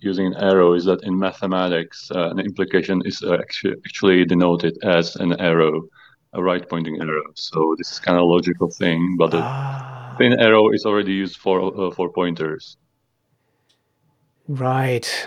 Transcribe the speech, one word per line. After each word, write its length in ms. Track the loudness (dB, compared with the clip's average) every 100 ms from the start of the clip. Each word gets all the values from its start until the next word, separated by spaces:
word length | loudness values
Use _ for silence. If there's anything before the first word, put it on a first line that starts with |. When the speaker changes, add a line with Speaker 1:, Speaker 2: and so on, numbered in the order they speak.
Speaker 1:
using 260 | -6 -2 -2
an 80 | 0
arrow 380 | 2 6 6
is 100 | 4 2
that 160 | -2
in 140 | -2 -2
mathematics, 920 | -2 -4 -4 -2 0 -2 -4 -12 -8
uh, 180 | -4 -2
an 100 | -2
implication 600 | -6 -4 0 0 0 -2 -2
is, 180 | -6
uh, 120 | -2 -2
actu-, 420 | -2 -6 -6 -6 -10
actually 400 | 0 4 6 4
denoted 520 | 4 4 2 0 -2
as 320 | 0 2 0 -2
an 240 | -2 0
arrow, 440 | 2 4 2 0 -8 _ _ _ _
a 100 | -4
right 240 | -2 -2 -4
pointing 320 | -6 -6 -6
arrow. 220 | -6 -6 -8 -14
So 400 | -8 -2 0 -2
this 160 | -6
is 60 | -6
kind 180 | 0 2
of 60 |
a 20 | 4
logical 440 | 4 2 -2 -4
thing, 440 | -2 -2 0 0 2
but 140 | 0
the 80 | 0
Speaker 2:
Ah. 760 | -2 -4 -6 -8 -12 -16 -10 0
Speaker 1:
thin 160 | 2 4
arrow 320 | 6 6 6
is 100 | 2 0
already 280 | -2 0
used 240 | -2 -4 -4
for, 240 | 0 0 0 -4
uh, 120 | -6
for 180 | -4 -4
pointers. 640 | -2 -2 -2 -6 -6 -14 -20 _ _ _ _ _ _ _ _ _ _ _ _ _ _ _ _ -10
Speaker 2:
Right, 580 | -4 -2 0 0 -2 -4 -8